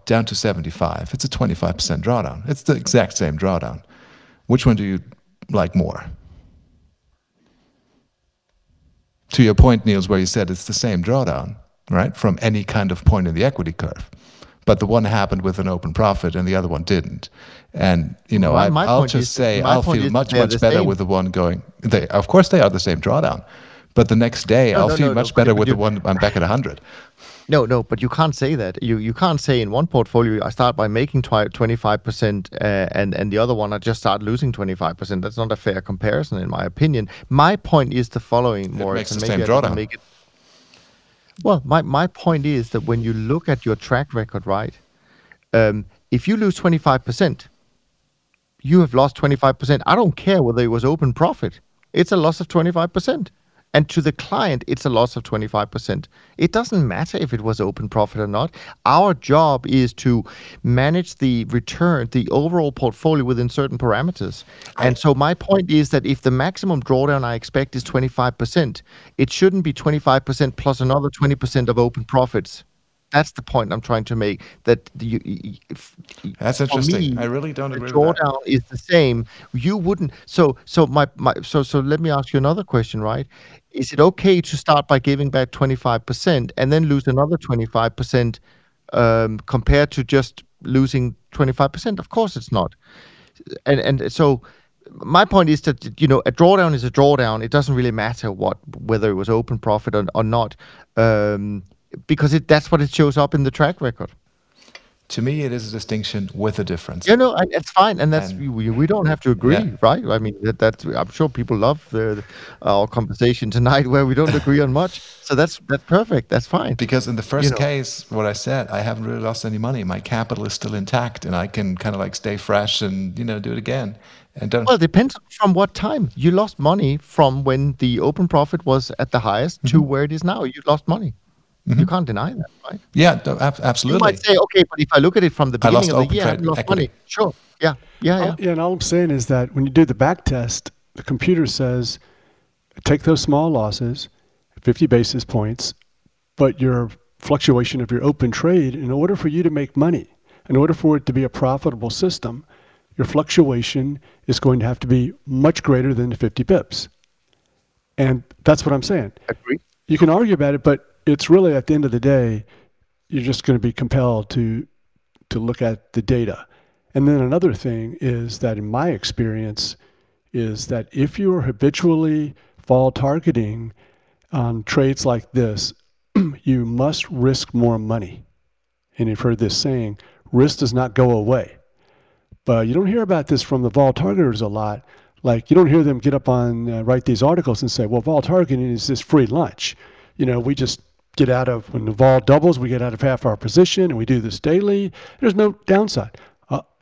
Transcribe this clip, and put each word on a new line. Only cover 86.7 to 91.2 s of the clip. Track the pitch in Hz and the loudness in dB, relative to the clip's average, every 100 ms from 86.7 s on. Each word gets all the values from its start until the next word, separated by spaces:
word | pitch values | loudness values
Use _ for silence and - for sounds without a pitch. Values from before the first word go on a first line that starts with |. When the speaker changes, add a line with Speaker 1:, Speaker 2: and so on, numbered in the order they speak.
Speaker 2:
then | 156 | 2
lose | 160 139 135 | 2 0 0
another | 131 147 170 | 0 0 -2
twenty-five | - 120 113 113 113 - | -2 -4 -2 0 0 -2
percent, | 123 127 120 107 _ _ _ _ - | -2 0 0 -4 _ _ _ _ -4
um, | - 117 113 110 110 | 2 4 4 0 -4
compared | - 123 - 143 147 | -4 -2 4 4 2
to | - | -2
just | 123 139 127 - - _ | 0 0 0 -8 -20 _
losing | - 131 135 135 123 117 | -2 0 0 0 -4 -6